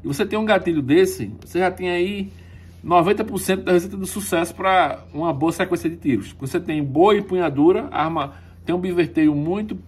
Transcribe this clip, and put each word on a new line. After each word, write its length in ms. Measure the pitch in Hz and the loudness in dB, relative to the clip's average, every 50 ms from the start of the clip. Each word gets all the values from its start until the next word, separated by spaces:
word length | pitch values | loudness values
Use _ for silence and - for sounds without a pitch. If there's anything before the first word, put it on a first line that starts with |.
E 60 | - - | -6 -6
você 180 | 143 - 208 | -4 -2 -2
tem 100 | 202 196 | -2 -2
um 80 | 214 220 | -2 2
gatilho 380 | 214 208 190 - 175 165 151 | 2 2 2 2 0 0 0
desse, 500 | 139 123 147 180 190 185 - - 113 98 107 - | 2 4 4 4 4 4 0 -6 -8 -10 -10 -14
você 200 | - - - 175 | -18 -6 -2 0
já 100 | 185 180 | 0 0
tem 180 | 180 185 185 180 | -2 -4 -6 -4
aí 440 | 175 175 180 196 202 202 196 196 - - - - - - - - - - | -2 -2 -2 -2 -2 -6 -8 -8 -10 -18 -20 -20 -20 -20 -20 -20 -20 -14
noventa 420 | - - 170 175 165 190 208 214 214 | -2 2 4 4 4 4 2 0 -2
por 140 | - 202 180 | -6 -6 -6
cento 240 | - - 190 190 | -2 -2 -2 -2
da 80 | 185 180 | 0 2
receita 260 | 180 175 175 196 202 | 2 2 2 -2 -10
do 80 | 196 190 | -10 -10
sucesso 480 | 180 - 208 190 - 185 165 170 160 - | -8 -8 -10 -6 -2 -2 -2 -2 -4 -6
pra 480 | - 190 190 185 185 165 139 - - - - - | -4 0 2 4 4 2 2 -2 -8 -12 -12 -8
uma 180 | 147 165 170 | -4 -2 -2
boa 200 | 151 131 151 165 | -2 0 0 -2
sequência 360 | 160 - 185 185 175 170 - 160 | 0 -2 -2 -2 -2 -2 -2 -6
de 80 | 165 | -6
tiros. 380 | 170 - 147 123 101 95 - - - | -2 0 0 0 0 -2 -6 -14 -12
Você 180 | 135 127 - 175 | -10 -4 -4 -4
tem 240 | 175 - 160 151 | -4 -2 -4 -4
boa 340 | 147 139 127 151 180 214 208 | -4 -2 4 4 6 6 6
empunhadura, 720 | 208 202 - 185 185 175 156 139 135 147 170 190 214 - - | 4 0 -2 -2 -2 0 0 2 4 4 6 4 4 0 -4
a 100 | - - | -4 -2
arma 320 | 151 165 165 160 139 139 - - - - - - - | -2 -2 -2 -4 -6 -6 -10 -18 -20 -20 -20 -12 -6
tem 80 | - 170 | -4 -4
um 60 | 180 | -2
biverteio 560 | 180 190 175 175 165 - - 160 156 151 147 | -2 -2 0 0 0 0 2 4 4 4 4
muito 420 | 147 147 165 185 208 214 214 - 180 - | 2 -2 -2 -2 -4 -4 -6 -8 -12 -14